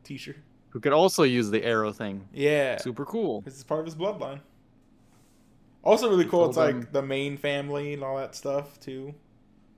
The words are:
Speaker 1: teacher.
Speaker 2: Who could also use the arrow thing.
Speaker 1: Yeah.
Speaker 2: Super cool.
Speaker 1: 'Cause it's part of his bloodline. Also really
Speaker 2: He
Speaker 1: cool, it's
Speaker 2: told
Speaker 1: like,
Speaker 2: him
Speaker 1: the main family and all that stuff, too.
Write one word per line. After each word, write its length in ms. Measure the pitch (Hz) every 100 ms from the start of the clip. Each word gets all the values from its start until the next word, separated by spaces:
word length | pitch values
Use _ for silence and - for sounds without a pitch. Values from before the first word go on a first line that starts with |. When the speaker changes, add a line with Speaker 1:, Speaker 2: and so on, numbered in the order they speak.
Speaker 1:
teacher. 320 | - 135 - 139 - _ _
Speaker 2:
Who 100 | 120
could 120 | 143
also 300 | 151 185 -
use 280 | 139 123 107
the 120 | 107
arrow 280 | 117 110 107
thing. 340 | 101 107 98 98
Speaker 1:
Yeah. 460 | 135 143 151 135 113
Speaker 2:
Super 260 | 127 117
cool. 380 | 139 226 190 104
Speaker 1:
'Cause 120 | 98
it's 80 | 131
part 160 | - 160
of 60 | 165
his 80 |
bloodline. 460 | 156 190 190 135 143 - _ _ _ _ _ _ _ _ _ _ _ _ _
Also 240 | - 220 233
really 160 | 185
Speaker 2:
He 60 | 170
Speaker 1:
cool, 160 | 175 165
it's 100 | 127
Speaker 2:
told 100 | 151
Speaker 1:
like, 100 | 127 117
Speaker 2:
him 20 |
Speaker 1:
the 100 | 139
main 340 | 135 135 143 139
family 560 | 147 143 143 143 147
and 100 | 143
all 120 | 135 135
that 180 | 131
stuff, 440 | - 139 139 147 -
too. 340 | - 131 139 151 _ _ _ _ _